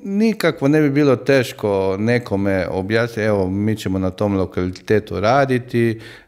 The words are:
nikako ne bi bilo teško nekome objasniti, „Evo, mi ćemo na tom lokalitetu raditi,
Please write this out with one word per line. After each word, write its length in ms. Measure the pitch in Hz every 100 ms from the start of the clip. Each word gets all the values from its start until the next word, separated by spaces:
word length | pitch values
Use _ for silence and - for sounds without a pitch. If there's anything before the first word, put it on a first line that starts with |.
nikako 640 | 202 196 226 - 170 - 139
ne 120 | 156
bi 100 | 147
bilo 260 | 135 143 123
teško 800 | 135 139 120 - 104 98 95 95
nekome 680 | 107 120 - 98 101 95 87
objasniti, 520 | 95 95 113 117 107
„Evo, 280 | 107 104 92
mi 260 | 98 104 107
ćemo 220 | 98 95
na 120 | 92
tom 260 | - 104 98
lokalitetu 840 | 90 - 92 90 - 107 - 90
raditi, 800 | 101 135 135 127 123 120 117 110 - -